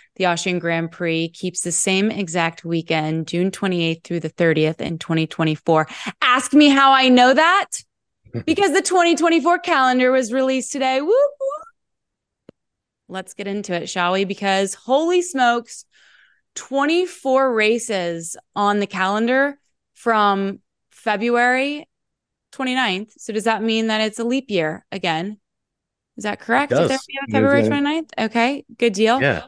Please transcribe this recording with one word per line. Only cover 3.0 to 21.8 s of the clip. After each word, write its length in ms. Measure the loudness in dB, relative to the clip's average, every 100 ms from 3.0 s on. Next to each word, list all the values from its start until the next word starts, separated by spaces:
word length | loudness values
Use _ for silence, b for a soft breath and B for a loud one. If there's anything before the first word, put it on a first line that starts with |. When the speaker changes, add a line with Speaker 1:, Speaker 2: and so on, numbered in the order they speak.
| -2 -4 -4
Speaker 1:
June 240 | -2 -2
twenty-eighth 520 | -2 -4 -2 -2 -4
through 160 | -6 -6
the 100 | -6
thirtieth 520 | 0 2 2 0 -2
in 160 | -8 -8
twenty 260 | -4 -2 -2
twenty-four. 600 | -2 -2 -2 2 2 2 B B B
Ask 320 | 2 2 4
me 140 | 6 6
how 240 | 6 6
I 180 | 6 6
know 240 | 6 6
that. 340 | 6 4 2 0 -10 -14 _ _ _ _
Speaker 2:
<laughs> 120 | -10 -4
Speaker 1:
Because 280 | 0 2
the 80 | 2
twenty 340 | 2 2 2 2
twenty-four 440 | 2 2 2 0
calendar 520 | 0 2 2 4 2
was 220 | 2 0
released 380 | -2 0 -2 -4
today. 280 | -4 0 0
Whoop, 100 | 2
whoop. 1500 | 2 2 -2 -8 -8 -14 _ _ _ _ _ _ _ -20 _ _ _ _ _ _
Let's 260 | -12 -12
get 140 | -12 -8
into 260 | -6 -4
it, 160 | -6 -4
shall 240 | -2 0
we? 120 | 0 -2
Because 480 | -2 0 0 0
holy 480 | -4 0 0 2 0
smokes, 640 | 0 0 2 0 -4 -20 -20 b b b b b _ -18
twenty-four 960 | -6 -2 0 0 -2 -6 0 2 2
races 840 | 2 2 0 -2 -4 -4 -6 -10 -16 _ -2
on 240 | 0 0
the 80 | -2
calendar 680 | -2 -2 0 0 0 0 -4 _ _ _
from 680 | _ -2 2 2 2 -2 -8 _ _ _
February 960 | _ -4 -2 0 2 2 0 -2 -6